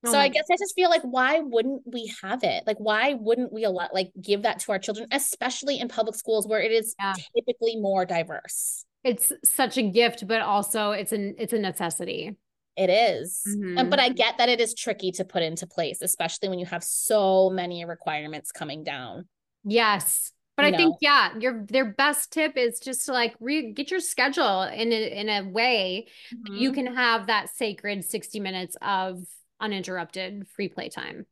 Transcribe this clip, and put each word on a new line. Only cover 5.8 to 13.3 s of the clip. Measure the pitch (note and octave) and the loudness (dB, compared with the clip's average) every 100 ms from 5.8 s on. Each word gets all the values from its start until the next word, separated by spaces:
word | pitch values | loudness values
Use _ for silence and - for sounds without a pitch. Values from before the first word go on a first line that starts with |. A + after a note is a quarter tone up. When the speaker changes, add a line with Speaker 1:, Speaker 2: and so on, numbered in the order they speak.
| A#3+ | -4
Speaker 2:
public | - A3 A3 | -2 -4 -4
schools | - A3 G#3 | 0 0 2
where | G#3+ | 0
it | G#3 | 2
is | A3+ A3 - | 2 0 -4
Speaker 1:
Yeah. | G3 F#3+ - A#3 | -4 -4 -4 -6
Speaker 2:
typically | A#3 A#3+ A3+ A3+ | -4 -2 -2 0
more | G3+ F#3+ F3+ | 0 2 2
diverse? | E3+ E3 D#3 - - - - - _ | 0 -2 -6 -8 -6 -6 -8 -12 _
Speaker 1:
It's | - A#3+ - - | -2 0 0 2
such | - - C4 B3+ | 2 4 2 2
a | |
gift, | G#3+ F#3+ A#3+ A#3 G3 | 2 4 4 2 -2
but | A3+ | 0
also | F#3 G3+ G3+ G#3+ G#3 | 2 0 0 -2 0
it's | G#3 G3 | -2 -2
an, | A3 G3+ - | -2 -4 -6
it's | G#3+ | -4
a | A3+ | -2
necessity. | G3+ - E3+ D#3+ F3+ - G3+ G#3 _ _ _ - | -2 -2 -4 -4 -6 -6 -8 -12 _ _ _ 0
Speaker 2:
It | F#3 | 4
is. | G3 A3+ D3+ D#3 | 6 4 2 -4